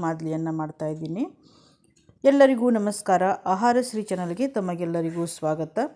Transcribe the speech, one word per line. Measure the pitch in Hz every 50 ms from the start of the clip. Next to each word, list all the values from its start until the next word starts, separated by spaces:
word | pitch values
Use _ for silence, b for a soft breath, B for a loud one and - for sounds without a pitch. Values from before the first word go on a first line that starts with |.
| 175
ಮಾದ್ಲಿಯನ್ನ | 165 165 160 165 156 160 160 165 160
ಮಾಡ್ತಾ | 160 160 156 151 - - 156
ಇದ್ದೀನಿ. | 151 156 156 160 156 165 214 294 381 - b b b b b b b b b b b b b b - _ _ -
ಎಲ್ಲರಿಗೂ | 277 285 277 277 262 262 226 240 247
ನಮಸ್ಕಾರ. | 233 214 202 208 202 - - - 185 175 185 196 190 - -
ಆಹಾರ | 180 190 190 233 240 240 254 240 247
ಶ್ರೀ | 220 214
ಚಾನಲ್‌ಗೆ | 208 - 190 180 180 170 170 208 269 269
ತಮಗೆಲ್ಲರಿಗೂ | 269 220 190 180 170 170 175 170 170 170 165 165 165 170 170
ಸ್ವಾಗತ. | 165 - - 160 156 156 165 156 156 - 214 269 294 -